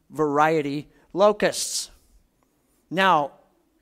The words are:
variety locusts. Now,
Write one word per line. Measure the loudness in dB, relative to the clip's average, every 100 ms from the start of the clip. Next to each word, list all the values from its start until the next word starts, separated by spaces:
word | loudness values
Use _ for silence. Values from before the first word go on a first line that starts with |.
| _
variety | -4 0 2 2 0 -2 -8 -12 _ _
locusts. | 0 2 2 -2 -2 -8 -8 -10 _ _ _ _ _ _ _ _ _ _
Now, | 0 2 2 0 -10 _ _ _ _